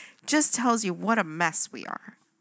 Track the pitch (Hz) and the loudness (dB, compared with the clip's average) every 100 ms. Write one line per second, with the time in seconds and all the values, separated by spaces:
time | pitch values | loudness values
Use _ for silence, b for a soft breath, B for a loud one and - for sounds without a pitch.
0 | B B - 302 302 - 240 233 202 170 | B B 0 4 4 4 2 0 0 -4
1 | 190 226 170 156 170 160 - 117 - - | -2 0 -2 -2 -2 -2 -6 -10 -12 -12
2 | - - _ _ | -14 -20 _ _